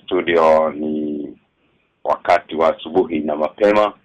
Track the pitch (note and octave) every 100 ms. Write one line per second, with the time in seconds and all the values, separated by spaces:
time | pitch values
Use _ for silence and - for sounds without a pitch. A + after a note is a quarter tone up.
0 | - F#2 E2 E2+ D#2+ D#2 D#2 D2 D#2 D2+
1 | D2+ D2 C#2+ - _ _ _ _ _ _
2 | - D2+ - F2 - D#2 D#2+ D#2 E2 F2
3 | E2 D#2+ D2+ D2+ D2+ - G#2 G#2 G#2 -